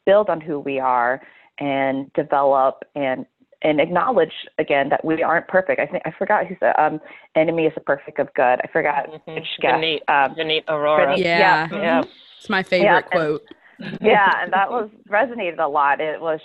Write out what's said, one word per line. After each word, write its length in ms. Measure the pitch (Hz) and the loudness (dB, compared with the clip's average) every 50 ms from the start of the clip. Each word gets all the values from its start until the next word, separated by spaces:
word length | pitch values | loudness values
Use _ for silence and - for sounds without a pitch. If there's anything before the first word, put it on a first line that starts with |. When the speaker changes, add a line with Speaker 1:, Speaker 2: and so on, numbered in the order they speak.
| _ | _
Speaker 1:
build 240 | 190 196 208 214 196 | 4 4 4 4 2
on 100 | 170 160 | -2 -4
who 200 | 151 170 151 143 | -4 -6 -8 -6
we 180 | 135 139 139 131 | -4 -4 -4 -2
are 420 | 131 131 127 123 120 123 131 135 - - - _ _ _ _ - | 0 0 2 2 2 2 0 -2 -6 -14 -20 _ _ _ _ -6
and 540 | 143 143 135 135 135 135 135 135 139 - | -4 -2 0 0 0 0 -2 -4 -6 -4
develop 720 | - - 151 151 151 139 143 135 139 135 131 135 - - - - - | -4 -4 -2 0 0 2 4 4 4 4 2 2 0 -4 -10 -12 -8
and, 300 | 147 139 131 127 127 127 - _ _ _ _ _ _ | -6 -4 -4 -4 -6 -8 -12 _ _ _ _ _ _
and 180 | - 156 151 147 | -2 0 2 2
acknowledge 520 | 135 170 175 175 170 - 165 165 160 160 - - - - - - | 0 0 0 0 0 2 2 2 0 0 -2 -10 -18 -8 -6 -6
again 320 | 156 - 147 139 139 147 | -2 0 0 0 0 0
that 120 | 143 - - | -2 -2 0
we 180 | 160 160 165 | -2 -2 0
aren't 260 | - - 160 170 - - | 0 0 0 -2 -2 -2
perfect. 320 | - 185 185 - 127 - | -2 0 0 0 -2 -2
I 60 | 127 | -2
think, 160 | 147 - - - | -4 -6 -8 -8
I 80 | 160 - - | -10 -8 -6
forgot 280 | 202 - 214 185 165 | -2 0 0 0 0
who 80 | 170 190 - | -4 -4 -2
said, 140 | - 120 - - | 0 0 2 2
um, 220 | 151 156 156 156 - - - - - _ - | 2 0 0 -4 -10 -16 -20 -20 -20 _ 0
"Enemy 300 | 160 156 170 165 165 160 | 0 0 2 0 0 0
is 80 | 151 - | -2 -2
the 60 | - | -4
perfect 380 | - - 139 139 - - - - | -4 -4 -4 -4 -6 -8 -6 -6
of 140 | 135 - - | -6 -4 -2
good." 260 | - 131 123 127 - | 0 2 2 2 0
I 60 | - - | -2 -4
forgot 380 | - 165 156 151 143 143 127 - | -4 -2 -2 -2 -2 -4 -6 -6
Speaker 2:
Mm-hmm. 260 | 156 156 - - 160 | -12 -16 -16 -14 -12
Speaker 1:
which 120 | 160 160 - - - | -12 -10 -10 -6 -4
guest. 120 | 165 139 127 147 | 0 0 0 0
Speaker 2:
Vineet, 180 | 160 165 156 - - - | 0 -2 -4 -4 -2 0
Speaker 1:
Um, 280 | 151 143 139 131 151 | 2 2 2 0 -2
Speaker 2:
Vineet 300 | 156 160 160 156 156 - | -4 -4 -2 -2 -2 -2
Arora. 400 | - 156 147 147 147 151 147 135 139 143 | -4 -4 -2 0 2 2 2 2 2 2
Speaker 1:
Vineet, 40 | - 180 | 0 0
Speaker 3:
Yeah. 420 | 170 170 170 190 185 170 156 160 165 | 0 2 4 4 4 4 2 0 -4
Speaker 1:
yeah. 60 | 180 156 | -4 -4
Speaker 2:
Yeah. 200 | 156 170 165 165 | 0 0 0 0
Speaker 3:
Mm-hmm. 80 | - - - - - - - - | 0 -2 -8 -20 -20 -20 -20 -14
It's 120 | - - | -6 -2
my 120 | 208 190 | -2 -2
favorite 220 | 185 - 185 180 196 | 0 0 2 2 4
Speaker 1:
Yeah, 120 | 202 175 185 | 4 4 4
and 80 | - | 2
Speaker 3:
quote. 360 | - 180 170 160 151 151 - - - - - _ - _ - 202 - - - | 0 -2 0 0 0 -2 -4 -8 -14 -20 -20 _ -20 _ -16 -12 -12 -8 -2
Speaker 1:
yeah, 280 | - - 240 208 196 190 156 110 | 2 4 4 4 4 4 2 0
and 100 | 170 180 | -2 -2
that 180 | 185 190 196 - | 0 0 0 0
was 200 | 240 247 214 208 - - _ - | -2 -4 -6 -8 -12 -20 _ -2
resonated 500 | 202 208 240 240 240 233 196 175 160 170 | 0 0 0 0 -4 -6 -6 -6 -4 -2
a 80 | 160 | -2
lot. 340 | 143 147 151 143 143 139 131 | 0 0 2 2 2 2 0
It 180 | 156 156 147 - | -2 -4 -6 -4
was 180 | 165 170 156 156 | -4 -4 -4 -4